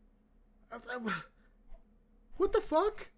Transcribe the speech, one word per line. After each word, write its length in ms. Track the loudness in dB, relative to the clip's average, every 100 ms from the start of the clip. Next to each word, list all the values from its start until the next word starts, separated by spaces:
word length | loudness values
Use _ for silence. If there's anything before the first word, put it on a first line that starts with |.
| -20 _ _ _ _ _ -14
Uh, 80 | -12 -8
uh, 160 | -4 -2 -4 -6 _ -20 -20 -16 -16 -16 -20 _ _ -12 0
what 160 | 2
the 80 | 2
fuck? 480 | 4 4 4 0 -8